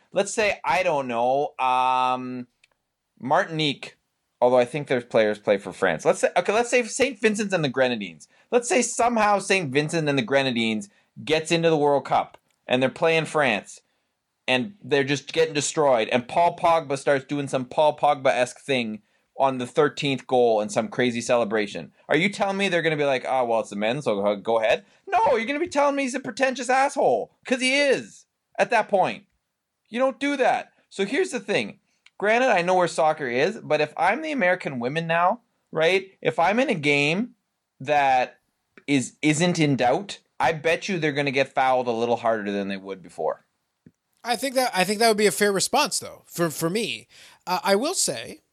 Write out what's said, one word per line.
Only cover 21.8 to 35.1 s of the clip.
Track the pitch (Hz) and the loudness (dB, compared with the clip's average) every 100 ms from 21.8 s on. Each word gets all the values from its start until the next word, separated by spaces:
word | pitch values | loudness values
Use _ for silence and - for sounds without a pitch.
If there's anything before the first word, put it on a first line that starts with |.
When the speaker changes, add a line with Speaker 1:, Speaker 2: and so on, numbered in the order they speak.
| 69 _ - | -14 _ -2
Speaker 1:
Are | 147 | 0
you | 196 | 0
telling | 196 196 196 | -2 -4 -2
me | 196 | 0
they're | 175 | 0
gonna | 160 151 | 0 0
be | |
like, | 143 127 - | 0 -2 -2
"Oh, | 131 | -2
well, | 120 113 | 0 -2
it's | 104 | -2
the | 101 | -4
men, | 107 143 | -2 -2
so | 127 101 | -2 0
go, | 104 101 | 0 -2
go | 107 117 | 0 0
ahead"? | 110 147 _ _ - | 2 0 _ _ -2
No, | 381 453 466 | 2 2 2
you're | 220 | -2
gonna | 294 | -4
be | 349 | -2
telling | 294 285 285 | 0 0 0
me | |
he's | 262 | -4
a | 262 | -6
pretentious | 254 220 262 262 247 | -10 -2 -2 -2 -2
asshole, | 262 285 - 175 113 - _ | 0 0 0 0 0 -4 _
'cause | - 247 | -4 -2
he | 254 277 | 0 2
is | 285 175 107 - _ _ _ - | 2 0 -2 -18 _ _ _ -2
at | 202 | 0
that | 226 202 | 2 2
point. | 196 147 98 _ _ _ _ _ _ _ | 0 0 -2 _ _ _ _ _ _ _
You | 240 | -2
don't | 269 269 | -2 -2
do | 285 269 | -4 0
that. | 214 113 - _ _ | 2 0 -4 _ _
So | - | -6
here's | 196 294 349 | -2 -2 -2
the | 247 | -4
thing. | 214 160 101 - _ _ _ - | -4 -4 -4 -10 _ _ _ -4
Granted, | 202 233 262 | 0 2 4
I | 185 | 2
know | 175 | 4
where | 185 170 | 2 2
soccer | 175 156 156 131 | 2 0 0 -2
is, | 123 175 117 | 0 0 -2
but | 135 151 | -2 0
if | 156 - | 0 0
I'm | 175 285 | 0 0
the | 311 | -4
American | 262 180 185 156 127 | 0 0 0 -4 -6
women | 123 160 | -4 -4
now, | 165 | -2